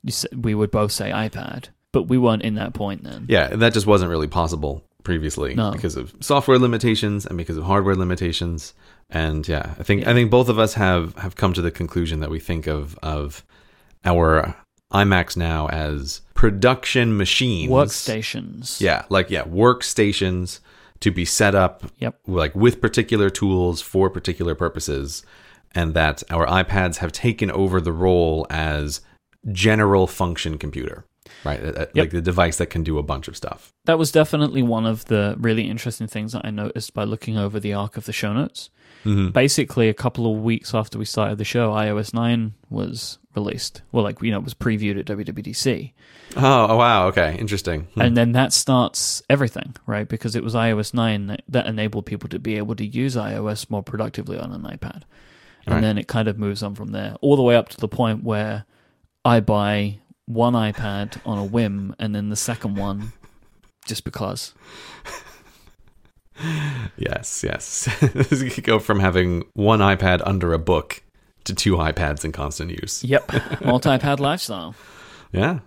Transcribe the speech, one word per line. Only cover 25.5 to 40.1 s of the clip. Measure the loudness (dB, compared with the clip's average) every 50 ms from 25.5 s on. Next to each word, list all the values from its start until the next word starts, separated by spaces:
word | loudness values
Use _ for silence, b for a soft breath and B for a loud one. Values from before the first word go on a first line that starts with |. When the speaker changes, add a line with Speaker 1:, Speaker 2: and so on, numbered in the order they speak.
| b b b b _
Speaker 2:
and | -2 -2 0 2
that | 2 2 2 2 -2 -8 -6
our | -2 0 0
iPads | 2 2 2 2 2 2 0 0 0 -2 -4
have | -6 -6
taken | -6 -2 -2 -2 0 0 -2 -2
over | 0 0 0 2 2 0
the | 0 0 -2
role | 2 2 4 4 4 4 2 2 0 -2 -4
as | -4 -4 -2 -2 -2 -2 -4 -4 -6 -8 b b b b b _ _ _ _ -8
general | -4 2 4 4 4 6 6 6 6 6 4
function | 2 0 -2 -2 -2 -2 -4 -4 -6 -6 -6
computer. | -8 -8 -8 -8 -8 -8 -10 -12 -18 _ _ _ _ B B B B
Right, | -6 -6 -4 -6
uh, | -6
uh, | -6 -6 -8 -2 _
Speaker 1:
Yep. |
Speaker 2:
like, | 0 0 0
the | 0 -2
device | -2 0 2 2 2 2 2 -2
that | -4 -2
can | -2 -4 -2
do | -2 -2 -2
a | -2
bunch | -4 -6 -6 -6 -12
of | -14
stuff. | -12 -12 -12 -12 -12 _ _ _ _ _
Speaker 1:
That | 2 2 4
was | 2 4
definitely | 4 4 4 4 4 0 0 2 2 2 2
one | 2 2 2 0
of | 0 -2 -2 -2
the | 0 2 2 2 0 -2 0
really | 0 0 2 2 0 -2
interesting | -4 -6 -6 -8 -6 -6 -10 -8
things | -8 -8 -8 -6 -8
that | -8 -8
I | -6
noticed | -6 -6 -6 -6 -6 -8 -10 -8 _
by | -6 -4
looking | -4 -4 -6 -6 -4 -2 -2
over | -2 -2 -4 -4
the | -4 -4 -4
arc | -4 -4 -6 _ -10
of | -10
the | -8 -8
show | -4 -4 -2 -2
notes. | -2 -2 -4 _ -12 -18 -18 b b b b b b b
Speaker 2:
Mm-hmm. | 0 2 2 2 2
Speaker 1:
Basically, | 2 4 4 4 2 0 -2 -2 2 2 2 2
a | 2
couple | 0 -2 -4